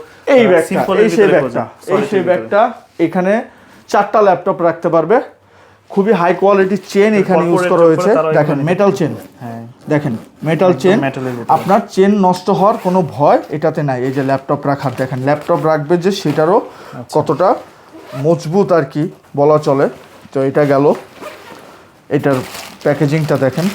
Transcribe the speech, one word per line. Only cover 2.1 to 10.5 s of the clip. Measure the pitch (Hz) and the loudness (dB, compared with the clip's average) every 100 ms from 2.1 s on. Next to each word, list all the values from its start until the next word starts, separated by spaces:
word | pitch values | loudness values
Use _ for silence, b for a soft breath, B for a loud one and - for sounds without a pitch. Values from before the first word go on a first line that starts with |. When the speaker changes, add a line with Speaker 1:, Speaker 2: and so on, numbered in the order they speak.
Speaker 1:
সেই | 196 | -2
Speaker 2:
ভিতরে। | 180 180 | 0 -2
Speaker 1:
ব্যাগটা। | 113 202 240 - - - | 0 0 0 -2 -18 -4
এখানে | 165 185 180 220 269 B B B - | -2 0 0 -2 -4 B B B -4
চারটা | 214 202 226 | -2 0 2
ল্যাপটপ | 202 175 196 180 | 2 2 -2 -2
রাখতে | 170 160 180 | -2 -2 -2
পারবে, | 165 160 240 - - b b b b _ | 0 2 0 -2 -16 b b b b _
খুবই | 196 196 | -2 0
হাই | 196 175 | 2 2
কোয়ালিটি | 180 196 196 190 196 | 2 2 2 2 -2
চেইন | - 196 214 | -4 0 2
এখানে | 214 185 170 | 2 2 2
ইউজ | 170 | 2
Speaker 2:
কর্পোরেট | 175 180 | 0 2
Speaker 1:
করা | 180 | 4
Speaker 2:
জব | 170 | 4
Speaker 1:
হয়েছে। | 160 | 4
Speaker 2:
করে | 185 | 2
তারাও | 214 156 | 2 2
Speaker 1:
দেখেন, | 156 | 0
Speaker 2:
এখানে | 147 143 | 0 0
Speaker 1:
মেটাল | 151 180 202 | -2 0 0
চেইন। | 190 151 113 - - | 0 -4 -6 -14 -18
Speaker 2:
হ্যাঁ। | 123 117 117 - - | -14 -14 -16 -18 -4
Speaker 1:
দেখেন, | 151 147 113 - - | -2 -2 -8 -12 -10
মেটাল | 147 | -4